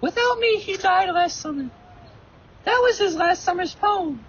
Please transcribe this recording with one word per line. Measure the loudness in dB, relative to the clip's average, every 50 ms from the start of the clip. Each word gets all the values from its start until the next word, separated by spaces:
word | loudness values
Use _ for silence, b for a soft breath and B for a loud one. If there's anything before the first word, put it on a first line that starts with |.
Without | -2 -2 -2 0 0 0 0 0
me, | 0 0 0 0
he | -2 -4 -8
died | -2 0 2 2 2 2 2
last | 2 0 0 0 -2 -6
summer. | -10 -10 -8 -8 -8 -10 -12 -18 -20 -20 -20 -20 -20 -20 -20 -20 -20 -20 -20 -20 -20 -20 -20 -12 -4
That | 0 2 4
was | 4 4 4 2
his | 2 0 0
last | 2 2 2 2 0
summer's | 0 -2 -2 -2 -2 -6 -6
poem. | -2 0 0 0 0 0 -4 -6 -8 -12